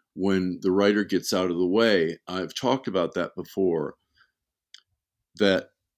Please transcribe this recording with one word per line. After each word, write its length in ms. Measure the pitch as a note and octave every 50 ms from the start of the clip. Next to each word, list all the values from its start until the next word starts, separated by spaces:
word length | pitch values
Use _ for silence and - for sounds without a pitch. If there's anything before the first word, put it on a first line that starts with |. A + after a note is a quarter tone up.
| _ _ _
when 440 | G2+ F#2 G2 G2 F#2+ F#2 F#2 F2 E2+
the 100 | - F#2+
writer 320 | F#2 G2 G2+ G2+ G#2 G#2 G2+
gets 280 | - G2 F2+ - -
out 200 | - F#2 F#2 F2+
of 60 | F2 E2+
the 100 | F#2 F2+
way. 500 | F#2+ A2 A#2 A2+ G#2 F2+ E2 D#2+ E2+ - _ -
I've 280 | F2+ F#2+ F2+ - -
talked 320 | - - B2 C3 C3 - -
about 260 | F#2+ F#2 E2+ - -
that 220 | F#2 E2+ - -
before, 600 | F#2 E2 - - G2 F#2+ F2+ E2+ D#2+ D2 C#2+ - _ _ _ _ _ _ _ _ _ _ _ _ _ _ _ - - _ _ _ _ _ _ _ _ _ _ _
that 340 | - G#2+ G2 F#2+ - - - _ _ _ _ _